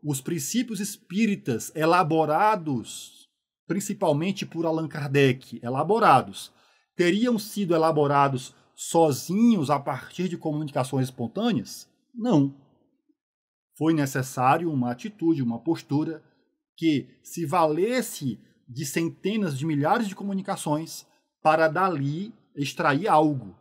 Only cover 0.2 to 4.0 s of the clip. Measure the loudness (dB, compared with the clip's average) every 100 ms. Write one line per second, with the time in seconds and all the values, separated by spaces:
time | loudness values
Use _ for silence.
0.2 | -4 -6 -2 -4 -4 -6 -8 -8 _ 0
1.2 | 0 0 -2 -4 -4 -2 4 4 4 2
2.2 | 2 4 2 2 -2 -6 -6 -16 -18 -20
3.2 | _ _ _ _ _ -6 -4 -2